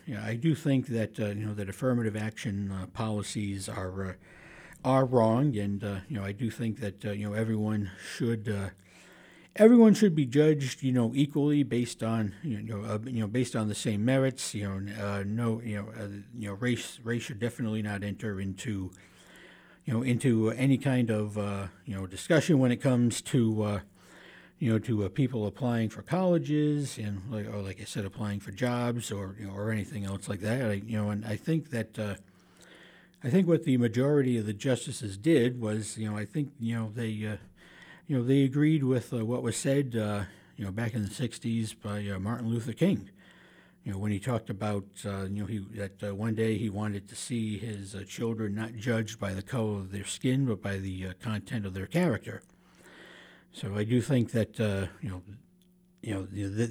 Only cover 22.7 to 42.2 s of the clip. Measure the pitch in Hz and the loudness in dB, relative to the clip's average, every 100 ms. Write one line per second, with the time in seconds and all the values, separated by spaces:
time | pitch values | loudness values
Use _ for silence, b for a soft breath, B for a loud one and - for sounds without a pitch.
22.7 | 120 139 123 120 - - 131 113 107 104 | 4 2 4 4 2 0 2 4 2 0
23.7 | 101 - B B B B B B _ 123 | -2 -6 B B B B B B _ 2
24.7 | 110 117 110 95 - 127 120 104 - 127 | 2 2 0 0 0 0 0 -4 -2 0
25.7 | 117 110 - - 175 185 170 135 151 151 | 0 0 -4 -4 0 4 2 2 2 2
26.7 | 147 139 - 107 98 101 107 107 107 98 | 0 -2 -6 -6 -6 -6 -6 -6 -6 -6
27.7 | - 104 - 98 - 104 101 - 98 123 | -8 -8 -6 -6 -4 -4 -4 -8 -4 -2
28.7 | 123 120 120 110 101 95 101 98 98 107 | 0 0 -2 -4 -6 -8 -10 -10 -4 -2
29.7 | 110 95 104 98 98 - 98 107 127 117 | -2 -2 -6 -6 -6 -6 -4 -2 0 0
30.7 | 101 110 110 104 104 110 107 - 160 - | -2 -2 -2 0 -2 -4 -4 0 -2 0
31.7 | 120 107 - 104 95 - B B B B | -4 -4 -4 -6 -6 -12 B B B B
32.7 | B B B B B 127 170 170 160 156 | B B B B B 2 4 6 4 4
33.7 | 127 120 120 135 147 127 117 104 101 139 | 4 4 4 4 4 4 2 0 -2 0
34.7 | 120 - 110 107 95 143 156 120 123 110 | 0 -2 -8 -8 -2 4 6 4 2 -2
35.7 | 107 107 110 107 104 101 156 143 - 113 | -2 -4 -6 -4 -4 -4 -4 -4 -4 -4
36.7 | 117 110 110 113 107 107 104 - B B | -2 -4 -4 -4 -4 -6 -6 -10 B B
37.7 | B B B - 135 120 139 135 143 151 | B B B -2 0 4 4 4 4 4
38.7 | 156 131 127 - 120 110 123 127 - 156 | 4 4 2 0 -4 -2 -2 -2 -2 2
39.7 | 139 135 117 104 104 98 B B - 98 | 2 2 0 0 -2 -4 B B -8 -6
40.7 | 95 117 113 98 - 120 - 120 113 107 | -2 -2 -2 -4 -4 -6 -4 -4 -2 -2
41.7 | - 104 104 104 95 | -6 -8 -6 -4 -4